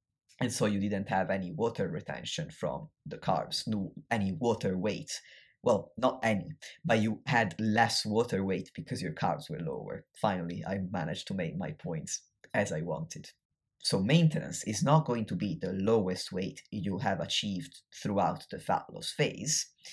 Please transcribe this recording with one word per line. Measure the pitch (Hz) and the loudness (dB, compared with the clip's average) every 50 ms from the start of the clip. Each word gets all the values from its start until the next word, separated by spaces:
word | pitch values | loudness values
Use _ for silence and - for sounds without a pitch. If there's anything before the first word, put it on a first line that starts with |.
| _ _ _ _ _ _ - - | _ _ _ _ _ _ -6 -4
and | 127 117 110 | -2 -2 0
so | - 117 | 2 2
you | 104 101 101 | 2 4 2
didn't | 101 104 104 98 98 - | 2 2 0 0 0 2
have | 98 95 92 82 | 2 2 2 2
any | 95 98 92 90 85 | 0 -2 -2 -4 -2
water | 82 113 117 113 - 98 85 | 0 -2 -2 0 0 -2 -2
retention | 80 80 - - 71 62 - - - - 78 - | -2 -6 -6 -6 -8 -8 -6 -6 -6 -6 -6 -6
from | - - - 76 64 69 - - _ _ - | -8 -4 -4 -4 -2 -4 -8 -12 _ _ -12
the | 76 - - | -12 -12 -6
carbs, | - - 92 71 - - - - - 113 | 0 2 2 2 2 -2 -4 -6 -4 -2
no, | 110 104 95 80 - - - - | -2 -2 -2 -6 -8 -12 -4 -2
any | 117 107 98 95 92 | 0 2 2 0 0
water | 80 120 117 107 - - 101 92 | 0 2 0 0 2 0 -2 0
weight. | 92 92 107 98 - - - - - - - - - - _ _ _ - | 0 0 -2 -2 -2 -6 -8 -10 -10 -10 -14 -20 -20 -20 _ _ _ 2
Well, | 120 110 95 - - - | 4 4 4 2 -4 -8
not | - 123 127 - - - | 0 2 2 2 2 0
any, | 110 107 95 82 - - - - - - - - | 2 2 2 0 -6 -10 -12 -14 -20 -18 -8 0
but | 165 117 113 | 2 4 4
you | 107 113 107 - - | 4 2 0 -2 0
had | - 127 120 - - - - | 2 4 4 4 4 0 -2
less | 110 110 104 117 117 110 - - - | 0 2 6 6 4 4 4 0 0
water | 107 104 113 120 - - 98 95 | 2 2 2 2 2 2 0 0
weight | 95 92 - - - - | 0 0 -2 -2 -8 -10
because | - - - - - | -12 -8 -6 -6 -6
your | 90 82 78 | -4 -6 -4
carbs | - - 92 78 - - - | -2 0 -2 -2 -2 -4 -10
were | 78 80 | -8 -6
lower. | 82 78 67 - 50 50 50 - - _ _ - | -6 -6 -6 -6 -8 -8 -10 -12 -12 _ _ -2
Finally, | - 107 95 90 85 85 90 101 - | -2 0 0 0 -4 -4 -6 -6 -4
I | - 98 101 92 90 | -4 -2 -2 -2 -4
managed | 95 90 80 80 85 - - - | -2 -2 -2 -2 -4 -6 -6 -6
to | 98 | -4
make | 95 85 80 73 | -4 -4 -4 -4
my | - 90 - - | -4 -6 -6 -8
points | - - 87 82 78 - - - - _ _ _ _ _ - - | -8 -8 -6 -6 -6 -6 -6 -8 -10 _ _ _ _ _ -4 0
as | 110 104 - 87 | 0 0 0 0
I | 78 | -4
wanted. | 82 85 76 69 80 - - 78 - - - _ _ _ _ _ _ _ _ _ | -2 -4 -4 -4 -6 -8 -10 -14 -14 -16 -20 _ _ _ _ _ _ _ _ _
So | - - - 98 | -2 0 2 2
maintenance | 95 113 151 175 165 156 - - - - - - - | 4 6 6 8 8 8 6 4 -4 -4 -8 -6 -4
is | 104 107 - - | -4 0 2 4
not | 139 151 160 156 | 6 8 6 6
going | - 120 117 110 | 4 0 -2 0
to | - 104 | -2 -2
be | 85 104 101 82 82 | -2 0 -2 -2 -2
the | - 92 95 | -2 -4 -2
lowest | 95 95 107 117 110 95 92 90 - - - 95 | 0 2 4 6 6 4 2 0 -2 -4 -6 -4
weight | 92 92 82 - - - - | -4 -4 -4 -6 -10 -14 -8
you'll | - 107 85 101 92 - | -6 -4 -2 -2 -2 0
have | - 104 98 80 | 0 0 0 0
achieved | 80 - - - - 104 98 90 80 - - - _ _ - - - | -2 -2 -2 -2 0 -2 -4 -4 -6 -8 -12 -20 _ _ -18 -6 -4
throughout | 110 101 98 90 82 85 - - - | -2 2 2 2 2 2 -2 -6 -10
the | - - | -12 -10
fat | - - 92 - - - | -2 0 0 0 0 -6
loss | - - - - - | -12 -10 -8 -8 -2
phase, | - 147 - - - - 156 - - - - _ _ - - | 0 0 0 0 -4 -4 -2 0 0 -2 -4 _ _ -18 -16